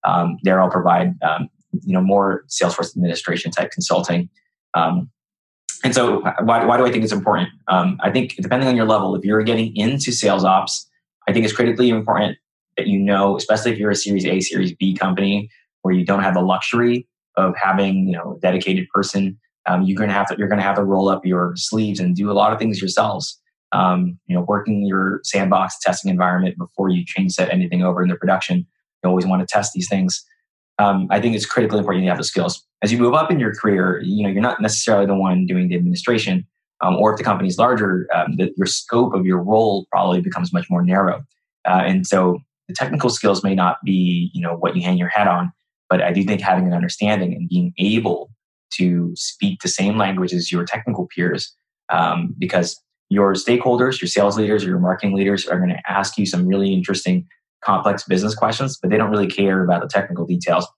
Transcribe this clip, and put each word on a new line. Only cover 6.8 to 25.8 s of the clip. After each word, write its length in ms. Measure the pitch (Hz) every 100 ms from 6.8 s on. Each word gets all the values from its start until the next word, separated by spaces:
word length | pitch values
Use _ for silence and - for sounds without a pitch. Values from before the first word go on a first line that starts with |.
I 60 | 123
think 140 | 113
it's 80 | 110
important? 380 | 101 92 85 87 - -
Um, 300 | 92 90 95
I 80 | 101
think 260 | 127 127 -
depending 320 | 95 127 135
on 80 | 123
your 100 | 110
level, 280 | 107 95
if 100 | 95
you're 180 | 98 107
getting 320 | 107 113 113 104
into 360 | 110 135 135
sales 320 | 120 107 98
ops, 440 | 95 95 - - - _ _ _ -
I 40 |
think 120 | 101
it's 100 | 110
critically 340 | - 123 110 123
important 480 | 113 107 107 104 - _ _ _ -
that 100 | -
you 120 | 98
know, 380 | 98 98 98 98
especially 360 | - 107 120
if 60 | 107
you're 120 | 104
a 60 | 101
Series 300 | 101 101 90
A, 140 | 95
Series 340 | 92 95 95
B 200 | 85 95
company 540 | 92 95 92 98 104 107 _ _ _
where 120 | 92
you 100 | 92
don't 180 | 87 98
have 120 | 95
the 80 | 92
luxury 680 | 92 95 - 117 120 120 - _ _ -
of 180 | 95 87
having, 500 | 98 95 98 95 95
you 60 |
know, 240 | 87 - -
a 40 |
dedicated 480 | 92 92 92 92 92
person, 460 | 98 98 98 98 101 _ _ -
um, 160 | 92
you're 160 | 95 95
gonna 140 | 104
have 160 | 98 98
to, 80 | -
you're 100 | 101
gonna 140 | 104
have 140 | 95 101
to 80 |
roll 240 | 98 98 95
up 160 | 95
your 300 | 92 90 90 90
sleeves 420 | - 110 107 92
and 160 | 90
do 160 | 90 101
a 40 |
lot 180 | 98 107
of 60 | 107
things 220 | 113 98
yourselves. 600 | 95 95 107 95 - - _ _ _
Um, 460 | 98 92 90 90 87 _
you 100 | 87
know, 60 |
working 420 | 87 104 107 104
your 360 | 101 95 95 98
sandbox 540 | - 101 95 95 92 -